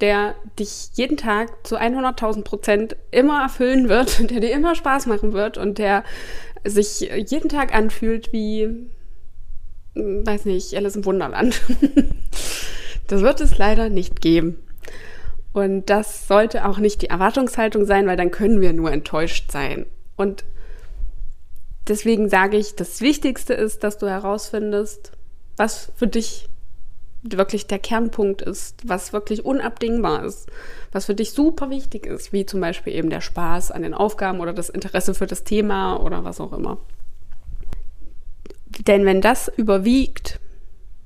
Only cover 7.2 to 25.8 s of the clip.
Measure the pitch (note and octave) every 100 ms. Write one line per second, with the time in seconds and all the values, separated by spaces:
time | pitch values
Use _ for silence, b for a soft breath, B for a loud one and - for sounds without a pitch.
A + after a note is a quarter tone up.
7.2 | G#3 D4+ D#4 C#4+ C4+ A3 G#3+ - A3+ A3+
8.2 | - A3+ G#3+ G#3+ G#3+ A#3 A#3+ - - -
9.2 | - - - - - - - - G#3 F#3+
10.2 | G#3+ G3+ G3+ F#3 - G3 G3+ G#3 F#3+ F#3+
11.2 | C#3 - A#3+ - - A#3+ C#4+ C#4+ - -
12.2 | - B B B B B B B - G3
13.2 | G#3+ D4 D#4 - G3+ G#3+ A3 F#3+ F3+ -
14.2 | D#3+ E3 E3 E3+ - - B B B B
15.2 | B B - G3+ G3 G3 F#3+ G#3 G#3+ -
16.2 | - G3+ A3 - G3+ G3 G#3 - F3+ F3
17.2 | F#3+ C4+ B3+ - A3 G#3+ G3+ G3 G3 F3+
18.2 | F3+ F3+ G#3 G#3 F3+ E3 D#3+ C#3+ - D#3
19.2 | D#3+ - - C#3+ C3+ D3 - - - -
20.2 | G3 G3 - b b b b b b b
21.2 | - - - - - - - G#3 A3+ G#3+
22.2 | G#3+ F#3+ G3 G#3 G#3 - F3 - B3+ D4
23.2 | C#4+ B3+ - - G#3+ - G#3 G3+ G3+ F#3+
24.2 | G3 G#3+ - G#3+ G#3 G#3 G#3+ - - -
25.2 | - - - - A3 -